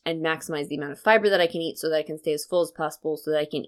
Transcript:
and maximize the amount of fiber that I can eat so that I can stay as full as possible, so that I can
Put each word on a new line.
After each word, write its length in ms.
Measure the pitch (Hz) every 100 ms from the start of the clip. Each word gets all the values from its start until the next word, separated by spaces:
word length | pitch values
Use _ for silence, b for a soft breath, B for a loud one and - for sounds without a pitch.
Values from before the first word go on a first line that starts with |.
| -
and 180 | 165
maximize 440 | 160 160 - 156 143
the 80 | 151
amount 160 | 143
of 80 | 139
fiber 300 | - 220 208
that 100 | 190
I 60 | 170
can 120 | 170
eat 180 | 165 -
so 100 | 160
that 60 | 156
I 60 |
can 160 | 151 156
stay 140 | 160
as 120 | 151 -
full 160 | 180
as 80 | 170
possible, 460 | - 156 - 156 151
so 140 | -
that 80 | 151
I 60 | 151
can 200 | 151